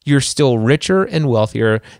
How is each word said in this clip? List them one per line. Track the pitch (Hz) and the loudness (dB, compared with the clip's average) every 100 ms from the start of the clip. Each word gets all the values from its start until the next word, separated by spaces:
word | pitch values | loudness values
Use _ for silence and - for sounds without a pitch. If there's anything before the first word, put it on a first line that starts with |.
you're | - 143 | -2 0
still | 131 - 143 117 | 0 0 0 2
richer | 110 151 - 190 | 2 0 0 0
and | 190 170 147 | 0 -2 0
wealthier | 117 107 - 113 110 - - | 0 0 0 0 -2 -4 -10